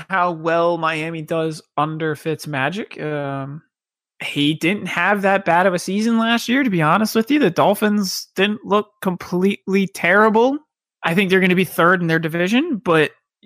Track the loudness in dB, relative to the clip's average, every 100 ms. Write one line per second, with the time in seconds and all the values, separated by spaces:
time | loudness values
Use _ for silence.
0 | -4 0 0 -2 0 2 2 0 -2 -2
1 | -6 -8 -6 -4 -4 -6 -8 -4 -4 -2
2 | -4 -4 -4 -6 -6 -4 -4 -4 -10 -10
3 | -8 -6 -6 -8 -10 -14 _ _ _ _
4 | _ -12 -6 0 0 0 -2 -2 -4 -2
5 | 0 2 2 0 2 2 2 0 -2 -2
6 | 0 0 2 0 0 0 0 2 2 2
7 | 2 0 0 2 2 2 2 2 0 0
8 | -2 -6 -8 -2 -2 -2 -2 -2 -2 -6
9 | -4 -4 -4 0 0 -2 -2 -2 -2 -2
10 | 2 4 4 4 2 0 _ _ _ -8
11 | -2 0 2 4 4 2 0 2 2 2
12 | 0 0 -2 -2 0 0 0 -2 0 2
13 | 2 _ _ _